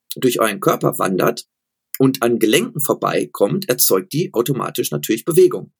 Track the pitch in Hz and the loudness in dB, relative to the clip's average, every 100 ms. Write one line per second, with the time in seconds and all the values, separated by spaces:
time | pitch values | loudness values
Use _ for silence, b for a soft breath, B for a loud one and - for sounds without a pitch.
0 | _ - 123 120 110 98 - - 139 - | _ -2 0 2 0 0 -2 0 -2 -2
1 | 95 95 113 - - _ _ _ _ - | -2 0 0 -2 -12 _ _ _ _ 0
2 | 135 131 117 117 107 123 120 165 - 110 | 0 2 0 2 2 2 0 -6 -2 -2
3 | 98 85 - - 101 165 - - - 95 | 0 -2 -4 -2 0 0 -2 0 2 0
4 | 92 143 185 107 120 123 90 - 120 - | 0 -4 -2 -2 -2 -2 -4 -4 -4 -6
5 | - 113 - 165 180 - - _ | -2 -4 2 4 4 4 -10 _